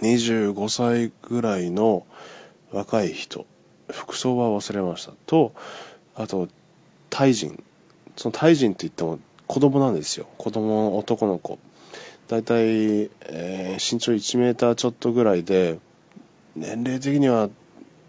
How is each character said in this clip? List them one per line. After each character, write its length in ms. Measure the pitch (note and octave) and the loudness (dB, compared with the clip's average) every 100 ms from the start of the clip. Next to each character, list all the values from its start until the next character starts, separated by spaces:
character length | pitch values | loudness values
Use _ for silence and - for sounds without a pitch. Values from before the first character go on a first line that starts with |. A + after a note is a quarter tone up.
二 160 | A2 A#2+ | 2 2
十 340 | A#2 A2+ G#2 | 2 2 0
五 160 | G2+ G#2+ | 0 -4
歳 460 | - A#2+ A#2+ A#2 - | 0 2 2 -2 -6
ぐ 200 | - A#2+ | -6 -2
ら 180 | A#2 F#2+ | -2 -2
い 120 | F2 | -2
の 340 | F#2 A2 F#2 - - - - - _ - | 2 4 2 -2 -20 -20 -20 -20 _ -10
若 320 | G2 G2+ A2+ | -8 -2 -2
い 100 | F2+ | -2
人、 320 | D#2+ - - - _ _ _ - | -4 -12 -14 -16 _ _ _ -16
服 280 | - - - | -14 -12 -4
装 200 | B2+ B2 | 0 2
は 120 | A#2 | 2
忘 240 | G#2 - | 0 -2
れ 80 | G2+ | -4
ま 160 | F2+ E2 | -2 -4
し 80 | - | -12
た。 80 | - - | -14 0
と、 260 | D#3+ B2 - - - - - _ - | 2 2 -2 -18 -18 -20 -20 _ -10
あ 120 | A2 | -6
と、 200 | F#2+ F2 _ _ _ _ _ - | -4 -6 _ _ _ _ _ -8
タ 160 | - C3+ | 2 4
イ 80 | |
人。 280 | A2+ D2+ - - _ _ _ - - | 4 -2 -10 -20 _ _ _ -20 -8
そ 140 | A#2 | -8
の 20 | |
タ 180 | - D#3+ | 2 4
イ 60 | D#3+ | 6
人 160 | A#2+ | 4
っ 40 | F#2+ | 0
て 120 | E2 | -8
言 20 | |
っ 40 | |
て 100 | - | -6
も 160 | E2 D#2+ - _ - | -6 -6 -12 _ -4
子 120 | C3 | 2
供 220 | C#3+ C#3 | 4 4
な 100 | C3+ | 2
ん 40 | D#2+ | 0
で 60 | |
す 140 | D2+ - | -4 -10
よ。 100 | - - | -12 -10
子 120 | A2+ | -6
供 340 | A2 G#2+ G#2+ | -4 0 0
の 140 | G#2+ G2 | 0 0
男 300 | G#2 A2+ G#2 | -2 0 0
の 100 | F2 | -2
子。 220 | - - - - - - - - - | -6 -14 -18 -20 -20 -20 -20 -16 -4
だ 80 | A2+ | -4
い 60 | |
た 180 | A2+ A#2 | 2 2
い、 20 | |
え 1120 | A2+ A2 G#2+ G#2 G#2 - - D#2+ F2 F#2 F#2 F#2+ | 4 2 2 0 -2 -8 -14 -10 -8 -6 -6 -6
ー、 180 | - A#2 | -4 -2
身 40 | |
長 140 | A#2+ | 0
一 240 | A2 - B2 | -2 0 0
メ 140 | B2 | 2
ー 40 | A#2 | 2
タ 160 | A#2+ | 2
ー 40 | A#2 | 2
ち 100 | B2 | -2
ょ 20 | |
っ 40 | |
と 180 | - B2 | -2 -2
ぐ 140 | A#2+ A2+ | 2 4
ら 100 | F2+ | 2
い 80 | |
で、 340 | E2+ F#2 F2+ E2 _ _ _ - - _ _ D#2 | 2 2 2 -2 _ _ _ -20 -20 _ _ -12
年 300 | D#2 A2+ B2 | -8 -6 -4
齢 160 | B2+ | -2
的 180 | C#3 C#3+ | 0 2
に 80 | C3+ | 4
は、 220 | A#2 G#2 - _ - - _ | 4 2 -4 _ -20 -20 _